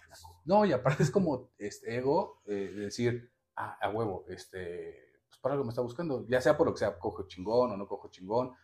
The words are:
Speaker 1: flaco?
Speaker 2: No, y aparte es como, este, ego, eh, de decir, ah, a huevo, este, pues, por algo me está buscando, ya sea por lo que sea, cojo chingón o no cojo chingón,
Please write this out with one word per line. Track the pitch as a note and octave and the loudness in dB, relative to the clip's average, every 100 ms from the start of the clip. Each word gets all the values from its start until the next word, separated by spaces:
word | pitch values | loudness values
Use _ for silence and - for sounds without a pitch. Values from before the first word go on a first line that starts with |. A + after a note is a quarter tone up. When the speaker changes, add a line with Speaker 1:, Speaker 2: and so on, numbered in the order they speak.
Speaker 1:
flaco? | - - - - | -20 -20 -20 -10
Speaker 2:
No, | - G#3 G#3 | 2 4 6
y | |
aparte | B2+ D3 D3+ | 4 2 4
es | F3+ | 4
como, | G3+ F3 C3+ - - | 4 2 0 -4 -10
este, | G2+ - A2 A#2+ | -10 -10 -6 -2
ego, | C3 D#3+ - - | 2 2 0 -6
eh, | - G2+ G2 | -6 -4 -4
de | G2 | -6
decir, | G2+ - A#2+ A#2+ - _ _ - | -6 0 2 2 -4 _ _ -8
ah, | G#2+ - | -8 -4
a | G2+ | -2
huevo, | G#2+ A2+ F2+ - | 0 -2 -4 -8
este, | F2+ - F#2+ F2 F2 E2 C2+ - _ _ | -14 -12 -10 -8 -8 -10 -14 -20 _ _
pues, | _ | _
por | C3 | -2
algo | C#3+ | -2
me | B2 | -2
está | A#2 | -2
buscando, | B2 A#2+ E3+ B2 G#2 | -4 -4 -4 -4 0
ya | B2 | 2
sea | C#3 D3+ | 4 4
por | D#3 | 4
lo | |
que | - | 2
sea, | G#2+ - | -2 -2
cojo | A2+ - F#2+ | -4 -6 -10
chingón | - F#2 A#2+ B2 | -8 0 2 2
o | G2+ | 0
no | G2+ | -8
cojo | G2 G#2 | -10 -10
chingón, | - F#2 A2+ C3 - | -14 -4 -2 -2 -6